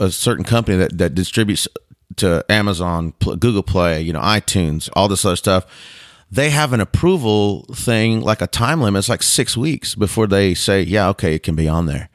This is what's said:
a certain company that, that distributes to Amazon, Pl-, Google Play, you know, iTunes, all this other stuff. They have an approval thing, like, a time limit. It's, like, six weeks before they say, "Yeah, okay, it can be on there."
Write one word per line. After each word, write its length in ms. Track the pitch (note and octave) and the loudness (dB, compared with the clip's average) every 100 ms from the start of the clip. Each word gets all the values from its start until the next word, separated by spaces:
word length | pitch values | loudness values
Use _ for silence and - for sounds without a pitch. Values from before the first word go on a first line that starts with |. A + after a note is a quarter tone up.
| F#2+ | -2
a 40 | |
certain 340 | - A#2+ F#2+ | 0 -2 -2
company 320 | F#2 A#2 G#2+ F#2 | 0 0 2 2
that, 220 | F#2 E2+ | 0 0
that 160 | F2 | 0
distributes 520 | D#2+ F2+ A#2 G#2 F2+ - - - - _ - | 0 -2 0 0 -2 -4 -10 -20 -20 _ -2
to 280 | F#2+ E2+ - | 0 0 2
Amazon, 640 | G#2+ G2+ F2 F2 E2 E2 - | 0 2 -2 -2 -2 -4 -2
Pl-, 180 | - F2 | -2 0
Google 260 | A#2+ G2+ | 0 0
Play, 400 | - F#2 F2 D#2+ | 0 0 2 0
you 100 | E2 | -2
know, 80 | D#2 | -2
iTunes, 720 | F#2 G#2+ - G2+ D#2+ D#2 - | 0 0 0 0 0 -2 -2
all 160 | - G2 | 0 2
this 160 | F#2+ | 2
other 100 | G2 F2 | 0 0
stuff. 280 | - F#2 - - - - - - _ | 2 0 0 -14 -20 -20 -20 -20 _
They 200 | G2 D3+ | -2 0
have 220 | D3 D3 | 0 0
an 60 | B2 | 0
approval 840 | F#2 - F3 F#3 A2+ G#2+ G2+ F2+ - | 0 2 2 2 2 2 2 -2 -8
thing, 480 | B2 - A2+ A2+ A2 | -6 -2 2 2 0
like, 220 | - G#2+ | 0 -2
a 40 | - | -2
time 360 | - A#2+ D#3+ | 0 0 2
limit. 160 | A2 G2 | 2 0
It's, 100 | G2 | 0
like, 140 | G#2+ | -2
six 340 | - - A#2+ A2+ | 0 0 0 -2
weeks 380 | D3+ D3 - | -4 -4 -8
before 320 | G#2+ G#2 - G#2+ | -4 -2 0 2
they 260 | G2 G2 | 4 2
say, 300 | E2+ - G2 | 2 0 0
"Yeah, 260 | E2+ G#2 F#2+ | 2 2 0
okay, 240 | G2 F2 | 0 -2
it 80 | D#2+ | -2
can 120 | - | -2
be 140 | D#2+ D#2+ | 0 0
on 180 | D#2+ E2 | 0 0
there." 240 | D2 - | -4 -8